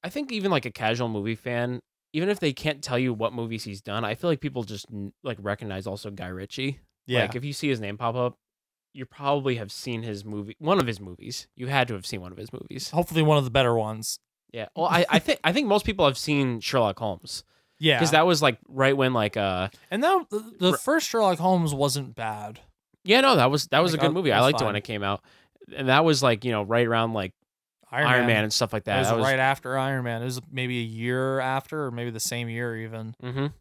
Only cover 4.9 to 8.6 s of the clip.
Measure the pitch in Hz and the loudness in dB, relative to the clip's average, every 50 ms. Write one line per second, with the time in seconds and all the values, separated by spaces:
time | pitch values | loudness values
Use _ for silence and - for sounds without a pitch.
4.9 | 117 104 101 98 - _ _ 135 117 101 101 101 101 - - 107 95 95 95 110 | -12 -10 -10 -12 -12 _ _ -10 -8 -6 -4 -4 -4 -4 -6 -8 -8 -8 -6 -8
5.9 | 95 104 - 107 101 92 87 90 92 92 95 104 - - 131 135 139 - _ _ | -8 -8 -10 -12 -12 -12 -12 -10 -10 -10 -12 -12 -8 -6 -4 -4 -6 -8 _ _
6.9 | _ _ _ - 123 123 117 - 117 123 127 147 143 - - 147 135 117 107 101 | _ _ _ -2 0 2 2 0 -2 -6 -8 -8 -8 -4 -2 -2 -2 -2 -2 -8
7.9 | 101 104 123 117 113 127 123 123 120 _ _ _ _ _ | -8 -4 -4 -4 -2 0 -2 -2 -2 _ _ _ _ _